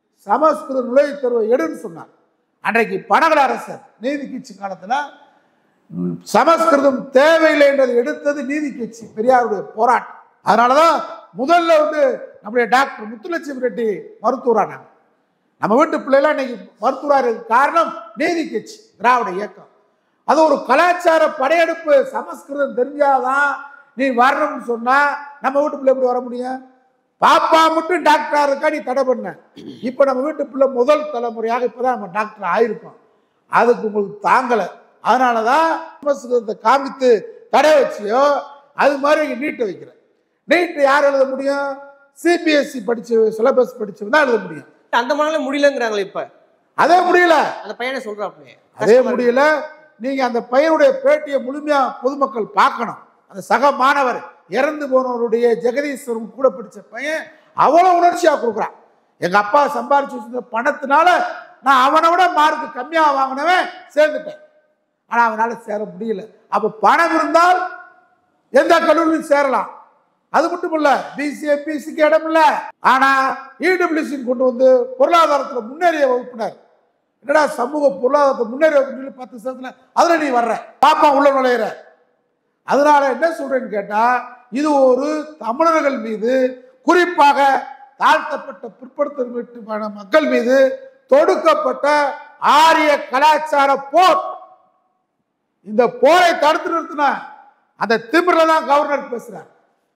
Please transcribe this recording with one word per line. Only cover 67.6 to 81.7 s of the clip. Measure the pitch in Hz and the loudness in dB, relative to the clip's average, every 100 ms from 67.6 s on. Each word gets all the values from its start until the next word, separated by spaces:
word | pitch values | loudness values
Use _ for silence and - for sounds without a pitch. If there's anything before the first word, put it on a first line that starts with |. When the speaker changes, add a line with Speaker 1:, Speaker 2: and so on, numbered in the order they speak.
| - - - _ _ _ _ _ _ | -2 -10 -20 _ _ _ _ _ _
Speaker 1:
எந்த | 254 302 330 | 0 4 4
கல்லூரியிலும் | 330 311 320 320 | 4 2 2 -2
சேரலாம். | - 285 277 233 175 - - _ _ _ _ | 0 0 2 -2 -4 -12 -20 _ _ _ _
அது | 233 330 | 0 0
மட்டும் | 339 349 | -4 -4
இல்ல, | 311 294 240 - 185 | 0 2 0 -2 -8
பி | 294 | -8
சி, | 220 294 | -6 -2
எம் | 285 | -2
பி | 294 | -2
சிக்கு | 302 311 262 | -8 -8 0
இடம் | 302 320 | 2 2
இல்ல. | 320 320 302 208 - - | 0 2 2 0 -6 -2
ஆனா | 208 262 269 269 269 247 - - | 2 2 2 2 0 -4 -12 -4
இ | 311 370 | -2 0
டபிள்யூ | 339 311 | 0 -2
சி | 233 269 | -6 -8
கொண்டு | 240 254 | -6 -2
வந்து | 262 233 262 254 240 - | 0 2 4 4 2 0
பொருளாதாரத்துல | 302 339 311 285 220 240 214 | 2 4 4 2 -2 -8 -10
முன்னேறிய | 294 349 311 269 | -2 0 2 0
வகுப்பினர், | 247 240 220 202 - _ _ _ _ _ _ | 0 -6 -10 -10 -10 _ _ _ _ _ _
என்னடா | 233 302 294 | -2 0 0
சமூக | - 247 302 285 185 | -2 -6 0 0 0
பொருளாதாரத்தை | 247 294 277 226 220 | 0 2 2 0 -6
முன்னேறிய | 262 311 285 | 0 0 2
வகுப்புன்னு | 262 | -2
சொல்லி | 240 269 | -6 -16
பத்து | 247 254 247 | -16 -20 -14
சதவீதத்துல | 240 262 254 - _ | -14 -12 -16 -18 _
அதுல | - 330 330 | 0 2 2
நீ | 294 | 0
வர்ற, | 247 233 202 - - 277 | -2 -2 -4 -8 2 2
பாப்பா | 320 311 | 4 4
உள்ள | 269 277 | 4 4
நுழையிற. | 269 254 240 196 | 2 0 0 -4